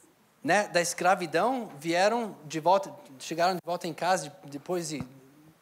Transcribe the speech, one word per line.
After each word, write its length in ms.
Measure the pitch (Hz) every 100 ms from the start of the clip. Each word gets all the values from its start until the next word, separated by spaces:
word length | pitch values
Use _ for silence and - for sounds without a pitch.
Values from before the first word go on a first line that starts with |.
| - _ _ _
né, 260 | 139 185 202
da 120 | 175
escravidão, 880 | 170 - 175 185 175 160 214 262 208 147
vieram 580 | 165 170 196 233 220 170 151
de 140 | 160
volta, 340 | 151 196 190 - - -
chegaram 360 | - 165 170
de 60 | 180
volta 220 | - 175 175
em 60 |
casa 380 | 156 165 185 156
de, 200 | - -
depois 380 | 139 - 180 156
de, 140 | 151 127 - - - - _